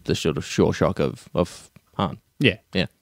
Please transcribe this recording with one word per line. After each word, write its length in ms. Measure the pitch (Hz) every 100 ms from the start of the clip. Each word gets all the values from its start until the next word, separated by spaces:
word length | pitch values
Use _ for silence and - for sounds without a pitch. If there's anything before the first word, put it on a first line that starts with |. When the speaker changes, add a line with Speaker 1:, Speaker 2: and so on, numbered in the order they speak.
Speaker 1:
the 100 | - -
sort 220 | 82 73
of 80 | -
sure 280 | - 85
shock 260 | - 80 -
of, 280 | 71 - -
of 380 | - 87 - - _ _ -
Han. 220 | 98 67 _ -
Speaker 2:
Yeah. 180 | 135 - _
Speaker 1:
Yeah. 140 | 92 87 _